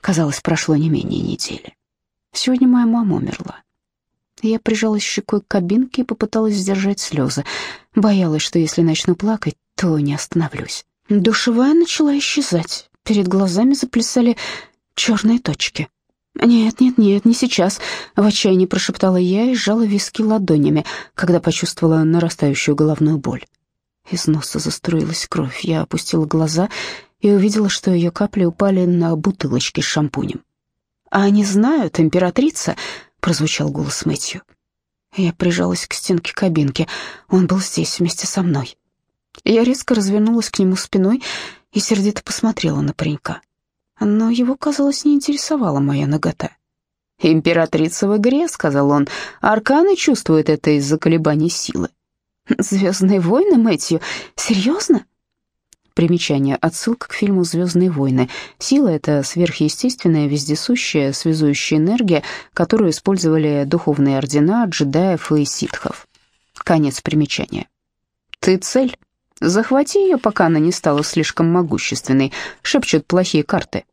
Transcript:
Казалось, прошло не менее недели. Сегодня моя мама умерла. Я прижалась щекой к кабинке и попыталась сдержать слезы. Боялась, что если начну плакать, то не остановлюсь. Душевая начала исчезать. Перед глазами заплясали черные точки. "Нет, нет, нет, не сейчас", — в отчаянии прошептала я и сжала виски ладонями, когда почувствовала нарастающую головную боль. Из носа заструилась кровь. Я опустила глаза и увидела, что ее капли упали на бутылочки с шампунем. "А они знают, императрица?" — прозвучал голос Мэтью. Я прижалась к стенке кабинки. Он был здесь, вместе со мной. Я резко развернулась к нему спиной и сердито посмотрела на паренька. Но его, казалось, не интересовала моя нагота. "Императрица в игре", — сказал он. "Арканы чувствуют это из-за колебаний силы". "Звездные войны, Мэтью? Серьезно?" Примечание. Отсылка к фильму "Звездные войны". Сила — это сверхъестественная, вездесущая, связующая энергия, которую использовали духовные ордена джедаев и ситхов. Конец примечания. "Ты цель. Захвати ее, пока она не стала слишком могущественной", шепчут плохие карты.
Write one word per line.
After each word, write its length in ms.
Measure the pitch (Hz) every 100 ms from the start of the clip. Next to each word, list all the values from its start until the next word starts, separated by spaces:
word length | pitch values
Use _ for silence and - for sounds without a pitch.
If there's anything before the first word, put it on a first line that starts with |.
Казалось, 400 | - 165 151 139
прошло 340 | - 160 - 151
не 140 | 160
менее 320 | 151 - 50
недели. 540 | 50 - - - - _ _ _ _ _ _
Сегодня 360 | - - 254 254
моя 180 | 247 233
мама 300 | 233 214 -
умерла. 480 | - - - - _ _ _ _ _ _ _ _
Я 180 | 220 226
прижалась 440 | - 214 220 208
щекой 380 | - - - 208
к 60 | -
кабинке 540 | 202 175 214 262 -
и 20 | 247
попыталась 500 | 220 214 226 220 208
сдержать 440 | 190 196 196 196
слезы. 440 | - 147 131 139 - - - - _ -
Боялась, 460 | 214 196 175 156
что 160 | - 170
если 240 | 156 -
начну 340 | 165 156 - 175
плакать, 400 | 208 220 - - _ -
то 240 | 180 156
не 140 | 143
остановлюсь. 720 | 147 - 175 160 - - - - _ _
Душевая 640 | 208 185 214 - 233 269
начала 440 | 320 339 - 294 285
исчезать. 720 | - - 269 170 165 - - _
Перед 240 | - 208 180
глазами 460 | 190 196 175 247
заплясали 640 | 277 254 240 226 254 240 233 - - - _ _ -
черные 440 | - 214 214 240
точки. 500 | - 143 - - 151 _ _ _ _ -
"Нет, 440 | 233 233 220 -
нет, 180 | 254 247
нет, 280 | 208 202 233
не 80 |
сейчас", — 460 | 233 254 - 185 - - - - -
в 100 | 208
отчаянии 400 | 202 202 185 185
прошептала 520 | 190 - - 190 185
я 280 | 180 190 247
и 100 | 247
сжала 300 | - 220 220
виски 360 | 202 - -
ладонями, 640 | 214 220 185 151 143 151 - - - -
когда 260 | 175 175
почувствовала 600 | 175 - 175 - 165 160
нарастающую 720 | 160 170 165 - 147 131 - 147
головную 420 | 156 151 151 156
боль. 280 | 127 120 - _ _ _ _ _ -
Из 180 | 175 -
носа 320 | 156 - 147
заструилась 680 | 156 - - 165 156 160 -
кровь. 340 | 165 139 -
Я 180 | 190 160
опустила 440 | 160 156 - 165 151
глаза 440 | 160 160 160 196 - - - - _
и 120 | 208
увидела, 360 | 202 202 214 202
что 240 | - -
ее 200 | 175 170
капли 340 | 170 202 - 175
упали 400 | 165 202 190 180
на 300 | 175 165 160
бутылочки 680 | 180 185 143 123 - -
с 40 | 147
шампунем. 560 | - 151 - - - _ _ _ _ _ _ _
"А 120 | 196
они 200 | 202 208
знают, 560 | 202 196 233 311 180 -
императрица?" — 760 | 160 175 180 175 294 - - - - - - _
прозвучал 500 | - 147 156 - 147
голос 360 | 143 143 - 160
Мэтью. 380 | 147 - 180 _ _ _ _ _ _ _ -
Я 180 | 180
прижалась 540 | 165 180 175 175 175 -
к 60 |
стенке 400 | - - 175 -
кабинки. 540 | - 190 156 143 127 165 - - - _
Он 200 | 185 175
был 120 | 185
здесь, 400 | 185 - 160 -
вместе 280 | 170 - -
со 160 | -
мной. 340 | 175 139 127 - _ _ _ _ _ -
Я 220 | - 226 240
резко 280 | 269 -
развернулась 560 | 226 196 208 214 233 220
к 100 | -
нему 180 | 185 185
спиной 440 | - 196 185 254 - - - - _
и 60 | 208
сердито 440 | - 214 202 208
посмотрела 560 | - - 226 - 165 147
на 140 | 143
паренька. 480 | - 156 147 - - _ _ _ _ _ _
Но 300 | 208 208 226
его, 260 | 233 247 277
казалось, 480 | 302 285 277 277
не 120 | 302 285
интересовала 640 | 277 285 - 302 202 139
моя 260 | 139 143 143
нагота. 440 | 151 170 - - _ _ _ _ _ _ _
"Императрица 840 | 170 160 156 170 160 160 160 - 196
в 80 | 208
игре", — 320 | 220 277 330
сказал 440 | - 160 143 143
он. 180 | 143 143 - - -
"Арканы 560 | - 214 214 285 370 370
чувствуют 500 | - 247 - 156 156
это 240 | 151 - 147
из-за 200 | 139 156
колебаний 520 | 160 165 156 151 165
силы". 400 | - - - - _ _ _ _ _ - 233
"Звездные 640 | 196 196 190 190 190 196
войны, 380 | 170 240 403 285
Мэтью? 420 | 226 156 - 160 - - - -
Серьезно?" 680 | - 208 208 359 - 254 - _ _ _ _ _ _ _ _
Примечание. 640 | - 170 175 - 139 139 139
Отсылка 540 | 165 - - 240 -
к 40 |
фильму 300 | - 208 190
"Звездные 480 | 170 165 180 175 185
войны". 380 | 151 135 131 127 - - _
Сила — 300 | - 277 254
это 320 | 156 - 147
сверхъестественная, 1080 | 135 170 175 - 151 - 247 247 180 156 147
вездесущая, 840 | 143 143 151 - 240 - 160 139
связующая 680 | 135 165 156 151 143 - 156
энергия, 460 | 165 240 214 160 - - -
которую 380 | - 170 220 196
использовали 760 | 156 - 190 170 160 151 147 143
духовные 520 | 170 - 143 139 135
ордена 460 | 135 147 151 226
джедаев 640 | 220 160 139 147 190 170 -
и 100 | 151
ситхов. 640 | 143 - - - - - - _ _ _ _
Конец 480 | - - 165 143 127
примечания. 680 | - 151 151 - - - - _ _ _ _ _ _ -
"Ты 160 | - 185
цель. 420 | - 254 262 - _ _ _ _
Захвати 580 | 160 190 226 262 294 403
ее, 180 | 381 285
пока 280 | 220 - 170
она 140 | 160
не 120 | 160
стала 320 | 180 156 147
слишком 480 | 151 - 151 - 165
могущественной", 800 | 175 170 151 - - - 135 135 - - -
шепчут 440 | - 285 - 156 -
плохие 380 | 180 180 156
карты. 400 | 147 190 - - -